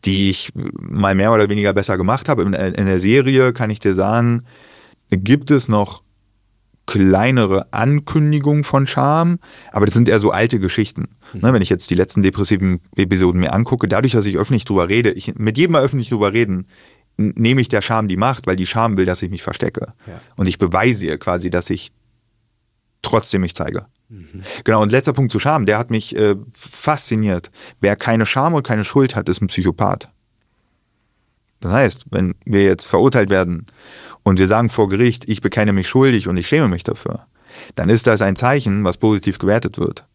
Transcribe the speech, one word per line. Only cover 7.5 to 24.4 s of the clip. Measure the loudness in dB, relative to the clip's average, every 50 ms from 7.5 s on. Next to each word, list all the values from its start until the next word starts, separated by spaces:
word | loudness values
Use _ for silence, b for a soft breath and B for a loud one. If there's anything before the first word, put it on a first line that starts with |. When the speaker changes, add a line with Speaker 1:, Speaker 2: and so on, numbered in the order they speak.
| 0 -2 -2 _ -4
Speaker 1:
Ankündigungen | -2 0 0 0 0 -2 -2 -2 0 2 2 2 0 0 0 0 0 0
von | 0 0 0 0
Scham, | 0 -2 -2 0 0 2 2 2 0 0 -2 B B B B B B
aber | B 0 0
das | 2 4
sind | 4 4 4
eher | 4 2
so | 2 2
alte | 0 2 0 0 0 0
Geschichten. | -2 -2 -2 -2 -4 -4 -4 -10 -10 -10 _ _ B B B
Speaker 2:
Mhm. | -2
Speaker 1:
Ne, | 0 2 2
wenn | 2 2
ich | 0
jetzt | -2 -2 -2 -4
die | 0
letzten | 0 0 0 0 2 2
depressiven | 2 2 0 -2 0 0 0 2 0 0 -2 _ _ -2
Episoden | -2 0 0 2 2 2 2 2 2
mir | 0 0 0
angucke, | 0 0 0 -2 -2 -2 -2
dadurch, | 0 0 0 2 0
dass | 0 0
ich | 0 -2
öffentlich | -2 0 0 0 -2 0
drüber | 0 0 0 0 2
rede, | 2 2 2 2 0
ich, | -2 -8 -12 -8
mit | -4 -4 -2 0
jedem | 2 2 2 4
Mal | 2 2
öffentlich | 2 0 -2 -4 -2
drüber | -2 0 0 0 2
reden, | 0 0 0 -2 -6 -6 b b b b b b b b b _ -4
n-, | -2 -2 0
nehme | 0 0 2 2 2
ich | 0 0
der | 0 -2 -2
Scham | 0 -2 -2 -2 -2
die | -2
Macht, | 0 0 -2 -2 -4 -2
weil | -4 -2
die | -2 -2
Scham | -4 -2 -2 0 0 2
will, | 0 0
dass | 0 0 -4 -6
ich | -8
mich | -8 -8 -8
verstecke. | -10 -6 -4 -6 -4 -4 -6 -10 -10 -14 B B
Speaker 2:
Ja. | B -20 B B B B
Speaker 1:
Und | -2 -2 -2
ich | 0 0
beweise | -2 0 0 2 2 2 0 0 -2
ihr | -6 -6 -6
quasi, | -4 -4 -4 -2 -2 -2
dass | -4 -4 -2 -2
ich | -6 -6 -6 -14 _ _ _ _ _ _ _ _ _ _ _ _ _ _ _ _ _ _ _ _ _ _ -8
trotzdem | -2 -2 0 0 0 -2 -2 -2
mich | -2 -4
zeige. | -6 -8 -8 -8 -10 -10 _ _ _ _ _
Speaker 2:
Mhm. | -20 -20 -20 -20 -20 -18